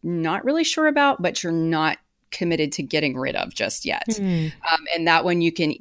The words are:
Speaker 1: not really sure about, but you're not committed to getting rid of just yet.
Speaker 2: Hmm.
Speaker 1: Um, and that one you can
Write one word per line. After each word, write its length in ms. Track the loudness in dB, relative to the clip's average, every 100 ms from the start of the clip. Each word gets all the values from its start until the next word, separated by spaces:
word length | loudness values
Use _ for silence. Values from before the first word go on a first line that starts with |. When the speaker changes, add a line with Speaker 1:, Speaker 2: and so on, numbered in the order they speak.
Speaker 1:
not 420 | -4 -2 -2 -2 0
really 180 | 0
sure 240 | 0 2 2
about, 340 | 4 4 2
but 220 | 0 -2
you're 80 | -2
not 460 | 0 2 2 0 -2 _ _ -12
committed 440 | -4 0 0 0
to 100 | -2
getting 320 | -2 0 0 -2
rid 200 | -4 -4
of 160 | -4
just 320 | -4 -4 -4 -4
yet. 180 | -4 -4 -2
Speaker 2:
Hmm. 300 | 0 0 -2 -4 -2
Speaker 1:
Um, 160 | -2 0
and 140 | 0 4
that 160 | 4
one 160 | 4 2
you 80 | 2
can 240 | 2 0 -2